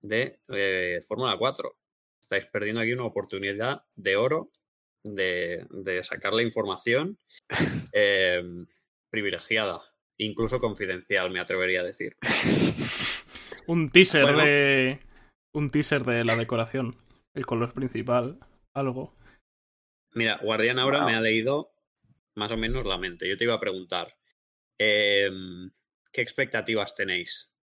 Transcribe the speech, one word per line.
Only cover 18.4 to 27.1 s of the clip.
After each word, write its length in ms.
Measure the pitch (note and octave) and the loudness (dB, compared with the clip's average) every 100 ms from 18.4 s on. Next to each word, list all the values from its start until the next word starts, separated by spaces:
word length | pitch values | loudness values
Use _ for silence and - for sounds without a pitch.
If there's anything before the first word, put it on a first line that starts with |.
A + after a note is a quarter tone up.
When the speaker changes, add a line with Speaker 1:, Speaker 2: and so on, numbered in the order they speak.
| - _ _ | -20 _ _
Speaker 3:
algo. 400 | - C#3 B2 D3+ _ - _ _ _ _ _ _ _ _ | -4 -4 -4 -10 _ -20 _ _ _ _ _ _ _ _
Speaker 1:
Mira, 240 | - A2+ G#2+ | -2 -2 0
Guardián 360 | G2+ A2 A2+ B2+ | 0 2 2 2
ahora 200 | C3 C#3+ | 2 2
Speaker 4:
Wow. 60 | F2+ | 2
Speaker 1:
me 80 | A2+ | 2
ha 40 | |
leído 520 | A2+ A2 A2+ C#3+ - _ _ _ _ _ _ - | 2 2 2 -2 -4 _ _ _ _ _ _ -6
más 160 | G#2 | -4
o 40 | A2+ | -2
menos 280 | A2+ B2+ G#2+ | -2 -2 -2
la 100 | F#2 | -4
mente. 300 | F#2 F2 F2 | -4 -6 -6
Yo 80 | G2 | -2
te 80 | |
iba 100 | A#2 | 0
a 60 | A2+ | 0
preguntar, 560 | G2 F#2+ F2+ F2+ F2 _ _ _ _ _ _ _ | -2 -6 -6 -6 -6 _ _ _ _ _ _ _
em, 920 | G#2+ G#2 G2+ G2+ G2 F#2+ F#2 F2+ F#2 _ _ _ _ | 2 4 4 4 2 -2 -10 -12 -16 _ _ _ _
¿qué 80 | - | -6
expectativas 760 | A#2 - C3 A2+ G#2+ A2 G2+ | -6 -4 -4 -4 -2 -2 -2
tenéis 560 | - G2 | -4 -4